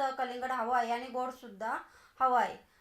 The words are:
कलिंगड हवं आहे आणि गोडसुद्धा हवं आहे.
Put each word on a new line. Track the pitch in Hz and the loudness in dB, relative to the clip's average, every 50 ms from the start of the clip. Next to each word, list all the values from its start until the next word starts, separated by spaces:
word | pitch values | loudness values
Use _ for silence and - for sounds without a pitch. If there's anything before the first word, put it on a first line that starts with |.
| 269 262 262 269 | -2 -2 0 -2
कलिंगड | 254 247 247 247 254 262 | -4 -4 -4 -4 -4 -4
हवं | 262 247 226 233 254 247 | -2 -2 0 2 2 2
आहे | 233 226 | 2 2
आणि | 233 240 254 262 | 0 -2 -4 -4
गोडसुद्धा | 240 254 254 254 254 - 254 226 196 190 214 226 269 320 - - - - - - _ - | -4 -4 -4 -4 -6 -10 -14 -16 -12 -8 -6 -4 -4 -6 -8 -10 -20 -20 -20 -14 _ 2
हवं | 262 262 247 240 | 4 6 6 6
आहे. | 208 - - - - _ _ _ | 4 2 0 -8 -14 _ _ _